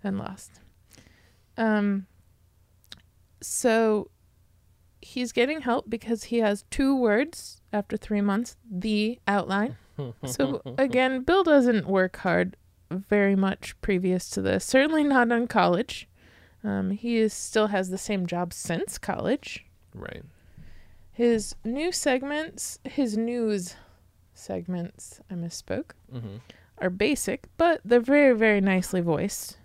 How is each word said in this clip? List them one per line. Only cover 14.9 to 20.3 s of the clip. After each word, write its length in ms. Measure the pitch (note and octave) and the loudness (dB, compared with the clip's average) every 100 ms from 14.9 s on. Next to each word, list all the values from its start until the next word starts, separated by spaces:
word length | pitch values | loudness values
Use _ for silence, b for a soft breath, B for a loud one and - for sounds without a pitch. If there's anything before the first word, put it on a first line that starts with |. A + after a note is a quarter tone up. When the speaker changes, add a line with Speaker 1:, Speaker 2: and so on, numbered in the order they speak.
| D#4 | 2
Speaker 1:
not 280 | D4 C4+ A#3 | 4 4 4
in 140 | A#3 A#3+ | 2 0
college. 640 | A3+ F3+ F3 B3 - - b b b b b | 2 4 2 -2 -8 -16 b b b b b
Um, 260 | G#3 G3 F#3+ | -6 -2 -2
he 280 | G3+ A#3 A#3 | -4 -2 2
is, 140 | A3 | 2
still 360 | - - A3+ G#3+ | 0 -2 0 2
has 240 | G3 F#3 | 0 -2
the 80 | F#3+ | -6
same 260 | - G3+ F3 | -4 -4 -2
job 280 | F3 F3 | -4 -6
since 440 | - - - G4+ - | -8 -6 -4 -4 -8
college. 680 | - - - C#4 - - - _ _ | -6 -4 -2 -2 -4 -16 -18 _ _
Speaker 2:
Right. 300 | - - - - | -14 -14 -14 -18